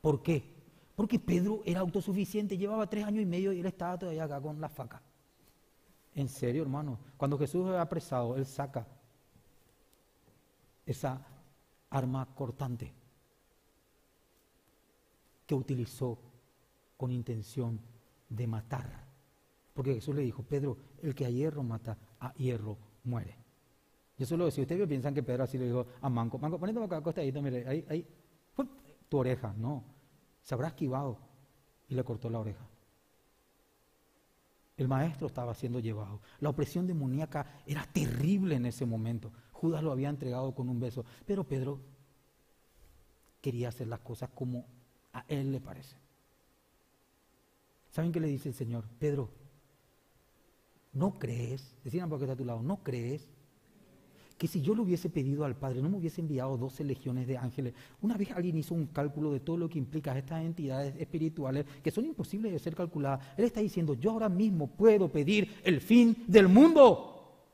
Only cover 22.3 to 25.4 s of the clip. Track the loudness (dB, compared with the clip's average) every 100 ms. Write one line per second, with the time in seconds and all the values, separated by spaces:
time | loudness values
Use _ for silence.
22.3 | -4 -4 -2 -6 -10 -14 -12 -6 -6 -6
23.3 | -14 -20 _ _ _ _ _ _ _ -4
24.3 | 0 0 0 -2 -2 0 0 -2 -2 -2
25.3 | -2